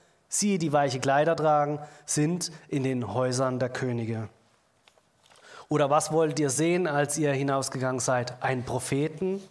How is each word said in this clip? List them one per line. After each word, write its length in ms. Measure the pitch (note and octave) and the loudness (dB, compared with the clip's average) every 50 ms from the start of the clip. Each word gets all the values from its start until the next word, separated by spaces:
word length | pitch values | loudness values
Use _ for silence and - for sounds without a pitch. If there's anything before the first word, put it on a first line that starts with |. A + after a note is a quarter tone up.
| _ _ _ _ _ _ | _ _ _ _ _ _
Siehe, 300 | - - G3+ G#3 G3 F#3 | -4 -2 0 2 2 2
die 140 | D#3+ D#3 C#3 | 2 2 4
weiche 260 | D3 C#3+ C#3 C3 C3 | 4 2 2 0 0
Kleider 380 | B2 C3+ C3+ C#3+ D3+ D#3+ E3 | 0 2 4 4 4 2 2
tragen, 420 | D3+ D3+ D#3 D3+ D3 D3 D3 D3+ D3 - - - - - | 2 2 4 4 4 2 0 -2 -4 -8 -12 -18 -18 -8
sind 460 | - - D3+ D3 D#3+ F3 F3 F3 - - - - | -4 0 0 2 0 0 -2 -4 -6 -8 -12 -10
in 160 | - - C#3+ C3 | -6 -4 -2 0
den 320 | C3+ C3 B2 A#2+ G2+ G2 | 0 0 -2 -2 -2 -2
Häusern 460 | B2 B2+ B2+ B2+ B2+ C3+ C3 B2+ B2 | 0 0 0 0 0 0 0 0 -2
der 80 | C3 A#2+ | -2 -4
Könige.“ 600 | - - C3+ B2+ A#2+ A#2 A2+ A2 A2+ A2 A2 G#2 - _ _ _ _ _ _ _ _ _ _ _ _ _ _ _ _ _ _ _ - - - - - - - - | -4 -4 -4 -2 -2 -2 -2 -4 -4 -6 -6 -8 -12 _ _ _ _ _ _ _ _ _ _ _ _ _ _ _ _ _ _ _ -20 -20 -20 -20 -20 -20 -6 -2
Oder 220 | D3+ D3 D3 C3+ | 0 2 4 4
was 220 | C#3+ D#3 D3+ - D#3+ | 4 2 2 2 2
wollt 260 | D#3+ E3 D#3 D3 C#3+ | 2 2 2 2 0
ihr 120 | D3+ C#3 | 0 0
sehen, 360 | B2 B2+ D#3 E3+ F3 F3+ F#3 | 0 2 2 2 2 2 0
als 320 | D#3+ C#3+ C#3+ D3 C#3+ - D#3+ | 0 0 0 0 0 0 0
ihr 140 | D3+ D3 C#3 | 0 0 2
hinausgegangen 680 | C3 C#3 C#3 C3+ C#3 C3 - - C3 B2+ C3 B2+ B2+ | 0 0 0 0 0 -2 -2 -4 -2 -2 -2 -2 -2
seid? 420 | B2 - C3 B2 A#2+ - - - | 0 0 0 0 0 -2 -6 -6
Einen 220 | - C3 C3 B2+ A#2+ | -4 -2 -2 -2 -4
Propheten? 800 | - A#2 B2 - - C#3 C3+ D3 D#3 D#3+ D#3 F#3+ F#3 F#3+ G3 G3 - | -4 -4 -4 -4 -2 -2 -2 -2 -2 -4 -4 -4 -4 -4 -4 -6 -12